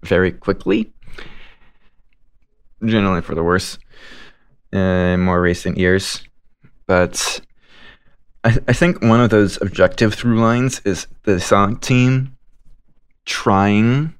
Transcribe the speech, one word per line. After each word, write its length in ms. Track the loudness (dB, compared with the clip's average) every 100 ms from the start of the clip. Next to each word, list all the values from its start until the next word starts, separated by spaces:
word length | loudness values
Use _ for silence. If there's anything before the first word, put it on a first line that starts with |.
very 300 | 0 0 0
quickly. 580 | -2 -6 -4 -2 -2 -2 -10 -16 -14 -14 -16 -20 -20 -20 _ -20 _ _ _ _ _ _ _ _ -8
Generally 380 | -2 0 2 0
for 140 | -4
the 100 | -4
worse 340 | 0 0 -2 -14 -18 -20 -20 -20 -20 -20 _ _ _
in 480 | -2 0 0 0 0
more 220 | 0 2
recent 340 | 0 -2 -4 0
years. 480 | 2 2 -2 -10 -14 _ _ _ -20 -20 0
But 560 | 2 2 -2 -8 -8 -14 _ _ -20 -20 -20 _ _ _ -4
I, 140 | 0 0 0
I 60 |
think 300 | 0 2 2
one 180 | 2 4
of 80 | 4
those 320 | 4 2 0
objective 540 | -6 2 0 2 -2
through 260 | 0 -2 2
lines 400 | 2 0 -2 -4 -4
is 200 | -4 -8 -10
the 140 | -2 -2
Sonic 440 | 2 2 2 -2
team 520 | 0 2 2 0 -4 -12 -20 _ -20 -20 _ _ _ _ -10
trying 880 | -4 2 4 4 2 2 0 -2 -8